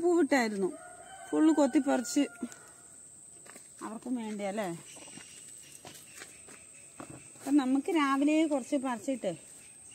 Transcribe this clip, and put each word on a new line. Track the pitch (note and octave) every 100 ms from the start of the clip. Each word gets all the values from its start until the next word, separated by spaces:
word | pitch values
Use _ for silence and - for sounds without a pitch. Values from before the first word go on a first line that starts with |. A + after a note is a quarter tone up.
പൂവിട്ടായിരുന്നു, | E4 E4+ C#4+ C#4 A3+ G3+ F#3+ - - - - - -
full | D4+ D#4 D#4
കൊത്തിപ്പറിച്ച് | C#4 D#4 C#4 C4 A3+ C#4+ C#4 - A#3+ - - - - - - - - - - - - - G#3+
അവർക്കും | A3 B3 B3
വേണ്ടിയല്ലേ. | A3 G#3+ G3+ G#3 F#3+ E3+ - - - - - - - - - - - - - - - - - - - - - - - - - -
അപ്പം | - C#4+
നമുക്ക് | B3+ C4+ C#4 E4+
രാവിലെ | C#4 C4+ D4 D#4 D#4+
കുറച്ച് | C#4+ A#3+ D4 C4
പറിച്ചിട്ട് | A#3 - C4 G3 D#3+ - - - - -